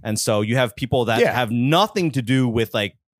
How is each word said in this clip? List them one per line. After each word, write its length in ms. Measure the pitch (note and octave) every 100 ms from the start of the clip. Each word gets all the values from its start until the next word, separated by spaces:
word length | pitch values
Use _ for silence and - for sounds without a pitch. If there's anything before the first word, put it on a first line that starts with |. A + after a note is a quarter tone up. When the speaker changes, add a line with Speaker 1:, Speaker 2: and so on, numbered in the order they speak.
Speaker 1:
and 160 | A2+ G#2+
so 220 | - G#2+
you 140 | G#2+ A#2+
have 200 | B2 -
people 300 | C3 C#3 A2+
that 140 | A2+
Speaker 2:
Yeah. 140 | E3+
Speaker 1:
have 180 | G#2+ A#2+
nothing 600 | A#2+ B2+ E3 G#3+ G#3 E3+
to 100 | C3+
do 260 | A2+ C3 B2+
with, 260 | A2+ A2
like, 220 | A#2 G#2 - _